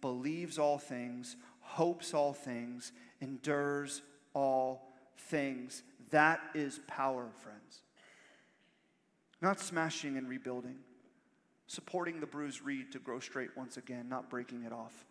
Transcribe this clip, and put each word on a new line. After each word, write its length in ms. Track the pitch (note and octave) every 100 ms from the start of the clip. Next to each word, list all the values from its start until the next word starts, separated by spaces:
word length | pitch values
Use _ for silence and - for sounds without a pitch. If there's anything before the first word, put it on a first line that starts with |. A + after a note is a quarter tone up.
| C3+
believes 500 | B2+ C3 E3 F3 D3+
all 200 | D3 C#3+
things, 580 | - B2 B2 B2 B2 - - -
hopes 540 | - - E3+ F3 -
all 180 | D#3 C#3+
things, 640 | C#3 - A#2+ A#2+ B2 - - - -
endures 840 | C3+ C3+ D3+ D3 C#3+ C#3+ C#3+ C#3 - - _
all 540 | C#3+ C#3 C3 C3 B2+ - - - -
things. 680 | - D#3+ C#3 C3 B2 - - - -
That 280 | D#3 D#3 D#3+ -
is 260 | D#3 C#3+ - -
power, 400 | - C3+ B2+ A#2+ A2
friends. 380 | - G#2 - - _ _ - - - - _ _ _ _ _ _ _ _ _ _
Not 180 | F3+ G3
smashing 560 | - F3 D#3+ D#3 D3 C3+
and 140 | C3
rebuilding. 480 | B2+ C3 B2 B2 C3 - - - _ _ _ _ _ _
Supporting 540 | - - F#3 F3 E3
the 40 | D3
bruised 360 | C#3+ D3 B2
reed 320 | C3+ C#3 C3
to 60 | C3+
grow 200 | B2 B2
straight 300 | C3 C3+ B2+ -
once 180 | B2+ B2+
again, 320 | - B2 B2
not 220 | C3 B2
breaking 340 | B2 B2 B2
it 80 | A#2
off. 220 | A#2 A2+ - -